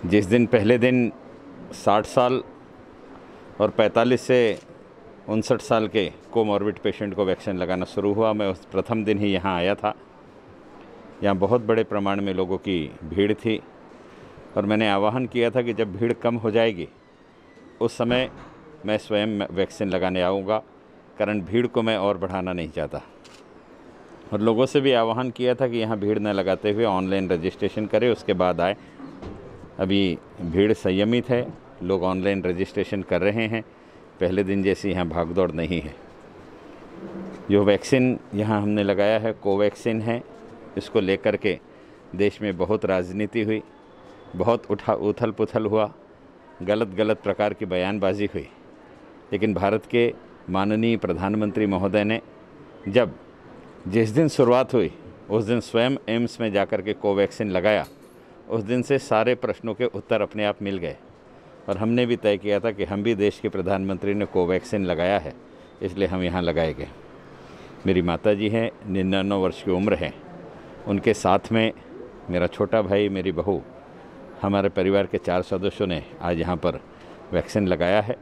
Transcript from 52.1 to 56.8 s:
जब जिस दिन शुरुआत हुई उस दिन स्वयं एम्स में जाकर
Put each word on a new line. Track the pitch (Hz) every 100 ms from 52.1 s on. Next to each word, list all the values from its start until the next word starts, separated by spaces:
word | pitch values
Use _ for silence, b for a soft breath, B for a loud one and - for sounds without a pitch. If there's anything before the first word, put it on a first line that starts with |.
| 113 - - - - - - 98
जब | 104 117 - - - - - - - -
जिस | 107 110
दिन | 110 156
शुरुआत | - 120 123 127
हुई | 123 85 - - - -
उस | 107 104
दिन | 120
स्वयं | - 113 120 135 -
एम्स | 113 117 -
में | 113
जाकर | 98 95 101